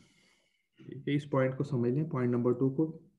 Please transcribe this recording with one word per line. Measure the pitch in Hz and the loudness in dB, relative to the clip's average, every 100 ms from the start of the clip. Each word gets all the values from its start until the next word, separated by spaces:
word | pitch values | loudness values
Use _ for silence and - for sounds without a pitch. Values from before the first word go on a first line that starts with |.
| - _ _ _ _ _ _ _ | -20 _ _ _ _ _ _ _
ठीक | - 131 - | -16 -10 -4
है, | |
इस | 143 147 | -2 0
पॉइंट | 139 131 135 | 2 2 0
को | |
समझ | 139 131 120 | -2 0 2
लें, | 131 160 | 0 0
पॉइंट | 131 123 | 0 0
नंबर | 123 120 | 2 2
टू | 120 135 139 | 2 2 0
को। | 160 - - | -2 -4 -18